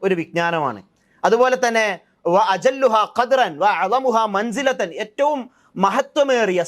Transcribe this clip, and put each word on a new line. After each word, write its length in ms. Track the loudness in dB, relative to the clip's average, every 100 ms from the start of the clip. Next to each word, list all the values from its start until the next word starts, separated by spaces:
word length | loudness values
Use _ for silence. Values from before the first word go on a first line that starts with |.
ഒരു 120 | -2 -2
വിജ്ഞാനമാണ്. 600 | -4 -2 -2 0 -2 -6 -14 _ _ _
അതുപോലെ 340 | 0 4 2 2 0
തന്നെ 220 | 0 -2 -4 _ _ 0
"വ 80 | 2 2
അജല്ലുഹ 420 | 2 0 2 2 2 0 -2
ഖദ്റൻ 340 | 0 2 0 0
വ 60 | 0 0
അളമുഹ 360 | 0 0 0 0 0 -2
മൻസിലത്തൻ", 540 | -4 -2 -2 -2 -4 -6
ഏറ്റവും 360 | -8 -2 -2 -2 -8 _ _ -2
മഹത്വമേറിയ 800 | 0 0 -2 0 2 2 0 0